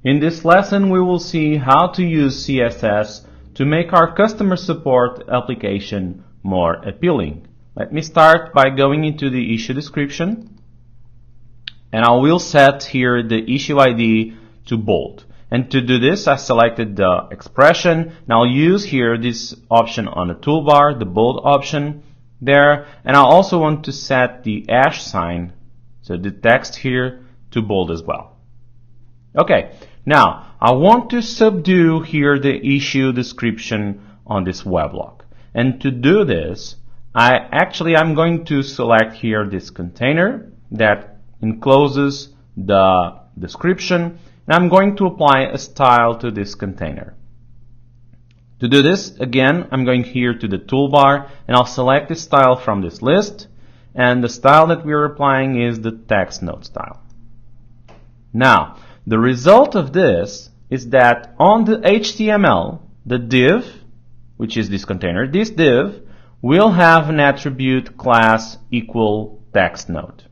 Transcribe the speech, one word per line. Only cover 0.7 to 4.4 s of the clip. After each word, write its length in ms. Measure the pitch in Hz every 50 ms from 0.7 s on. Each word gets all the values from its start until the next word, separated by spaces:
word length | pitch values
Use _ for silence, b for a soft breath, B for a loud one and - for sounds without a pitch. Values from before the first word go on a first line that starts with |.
| 202 202 196 190
we 100 | 185 185
will 180 | 180 180 180 170
see 380 | - - - 165 156 151 151
how 300 | 147 127 135 135 151 175 175 175
to 100 | 185 180
use 400 | 170 160 156 143 135 131 - -
C 160 | - 139 127
S 240 | 120 117 113 - -
S 420 | 107 101 104 107 - - - b b b b b b -
to 100 | - 139
make 300 | 143 151 165 170 170 185
our 200 | 175 165 - -
customer 400 | - 202 220 214 -